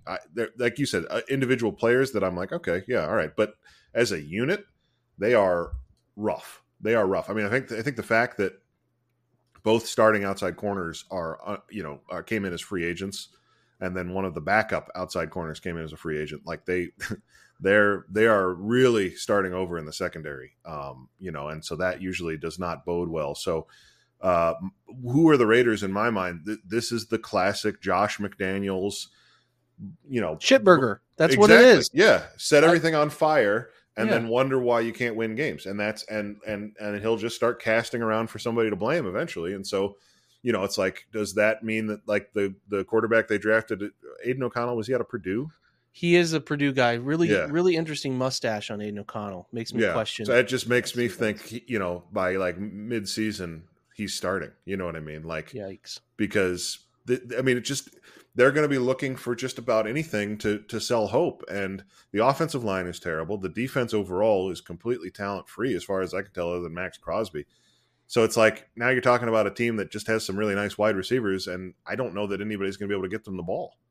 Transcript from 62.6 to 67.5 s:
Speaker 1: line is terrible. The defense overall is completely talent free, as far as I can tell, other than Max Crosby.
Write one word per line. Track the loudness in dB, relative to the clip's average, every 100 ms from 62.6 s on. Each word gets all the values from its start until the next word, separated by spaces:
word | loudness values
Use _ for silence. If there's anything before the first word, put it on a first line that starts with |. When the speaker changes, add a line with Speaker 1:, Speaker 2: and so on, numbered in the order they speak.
Speaker 1:
line | -2 -2 -4
is | -6
terrible. | -6 -4 -4 -6
The | -6
defense | -6 -4 -2 -2
overall | -2 -2 2 2 2 0
is | -6
completely | -12 -8 -6 -6 -8
talent | -8 -6 -6 -8
free, | -4 -2 -2
as |
far | -2 -4
as | -2
I | -4
can | -6
tell, | -4 -4
other | -4
than | -6
Max | -8 -10 -10
Crosby. | -6 -4 -4 -8 -12